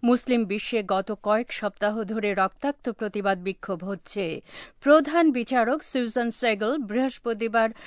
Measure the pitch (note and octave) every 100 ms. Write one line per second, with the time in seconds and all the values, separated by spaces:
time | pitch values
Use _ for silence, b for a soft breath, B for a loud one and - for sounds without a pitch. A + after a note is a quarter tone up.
0 | A#3+ B3 - B3 G#3+ G#3 - A#3 G3 F#3+
1 | G3 G#3 G#3 G#3+ A#3+ - G#3+ - G#3 G#3+
2 | G3+ A3 G#3 G3 F#3+ - C#4 C#4+ - G#3+
3 | G#3 G#3 G3+ F#3+ F3+ F#3 - F3+ F#3 G3
4 | - G#3 F3 D#3 - B B _ C4+ D4+
5 | D4 D#4+ E4 B3 A3+ B3+ A3+ D4+ - C4
6 | A#3+ B3 A#3 A3 A#3+ G#3 G#3+ D4+ A3 G#3+
7 | C4 - A#3 G#3+ A3+ A3+ A3 A3+